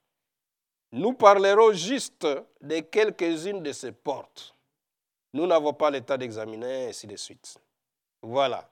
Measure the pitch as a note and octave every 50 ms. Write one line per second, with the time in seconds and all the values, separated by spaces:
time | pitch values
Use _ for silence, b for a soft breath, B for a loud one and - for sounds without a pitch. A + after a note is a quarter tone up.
0 | _ _ _ _ _ _ _ _ _ _ _ _ _ _ _ _ _ - - A#2+
1 | F3+ A#3 B3+ - A3+ G3+ G3+ G3 G3 G3 G3+ G#3+ A3+ A3 G#3+ E3+ D#3 G3+ C4+ B3
2 | - - _ - - D3+ C3+ D#3 A3+ _ _ _ - C#3+ D#3 E3 D#3+ - - G#3
3 | A3 G#3+ - - F3+ E3 E3 D#3 E3 G3+ G3+ G3 D#3+ C#3+ B2+ - - A#2+ G#2+ _
4 | - D3 C3+ A#2 - _ - - - - _ _ _ _ _ _ _ _ _ _
5 | _ _ _ _ _ _ - C#3 E3+ F3+ E3+ D#3+ D3 D3 C#3+ - D#3 D3+ C#3+ C3+
6 | A#2+ - C#3 B2+ B2+ A#2+ G#2+ G#2+ A2 A2 A2 A2 A#2+ B2 C3 C3 B2+ A#2 G2 -
7 | - G#2 G2+ F#2 - - - _ - - - _ _ _ _ _ _ _ _ _
8 | _ _ _ - - A2 A#2+ C#3 C#3 C3 A2+ F#2 - _